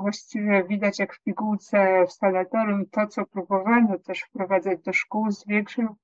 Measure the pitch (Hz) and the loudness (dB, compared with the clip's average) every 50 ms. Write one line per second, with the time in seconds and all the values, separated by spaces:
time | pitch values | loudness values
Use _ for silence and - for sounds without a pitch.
0 | 196 208 208 - - - - 214 208 208 202 196 180 180 208 196 208 202 202 - | -4 -4 -6 -6 -10 -8 -6 -4 0 2 2 2 2 0 -2 0 0 -2 -2 -2
1 | 196 - - - - 208 - - 214 214 208 202 - - - 202 196 190 190 185 | -4 -6 -8 -8 -8 -6 -4 -4 -2 -2 -2 -4 -4 0 2 2 4 4 6 4
2 | 180 180 - - 214 196 185 185 185 - - 226 220 208 202 202 185 - - 214 | 4 2 0 0 0 0 2 0 -2 -2 -2 -2 0 0 0 -2 -4 -2 -2 -2
3 | 214 208 - 220 190 - - 196 175 - 202 190 190 220 233 240 226 208 190 175 | -2 -2 -4 -6 -8 -6 -6 -8 -4 -2 -2 0 2 4 4 4 4 4 2 -2
4 | _ - 185 - - - - 202 190 185 196 185 170 190 180 170 - 190 185 - | _ -8 -10 -10 -10 -10 -8 -6 -2 0 0 0 0 0 -4 -4 -4 -2 -4 -4
5 | - - 220 214 220 214 202 - - 202 208 214 208 - - 247 226 220 208 _ | -2 -4 -4 -2 -2 -2 -4 -4 -4 -2 -2 -2 -2 -2 -4 -4 -4 -4 -6 _